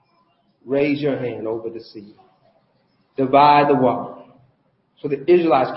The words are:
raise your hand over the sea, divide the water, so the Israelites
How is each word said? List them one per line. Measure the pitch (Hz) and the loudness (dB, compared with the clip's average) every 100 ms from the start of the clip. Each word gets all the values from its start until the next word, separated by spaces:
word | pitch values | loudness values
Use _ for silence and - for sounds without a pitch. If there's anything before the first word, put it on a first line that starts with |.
| _ _ _ _ _ _ 117 | _ _ _ _ _ _ -6
raise | 135 147 139 | -2 -2 -2
your | 143 123 | -4 -4
hand | 123 110 110 | -6 -8 -8
over | 113 113 | -8 -10
the | 113 | -14
sea, | - 113 101 - _ _ _ _ _ _ _ _ _ - | -18 -20 -20 -20 _ _ _ _ _ _ _ _ _ -6
divide | 131 139 147 147 143 | 0 4 6 6 4
the | 135 | 2
water, | 127 113 - - - _ _ _ _ _ _ _ | 2 -2 -8 -16 -20 _ _ _ _ _ _ _
so | 147 | -8
the | 143 - | -6 2
Israelites | 175 165 147 127 | 2 4 0 0